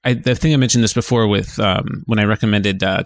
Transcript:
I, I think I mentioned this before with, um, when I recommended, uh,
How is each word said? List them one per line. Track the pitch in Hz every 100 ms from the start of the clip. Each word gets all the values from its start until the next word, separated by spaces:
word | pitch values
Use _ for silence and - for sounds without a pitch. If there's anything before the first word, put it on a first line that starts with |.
I, | 123
I | 120 127 123
think | 160
I | 147
mentioned | 127 120
this | 110
before | - - 120 110
with, | 101 95 -
um, | 104 92 - - -
when | 110
I | 104
recommended, | 107 110 104 101 95
uh, | 95 95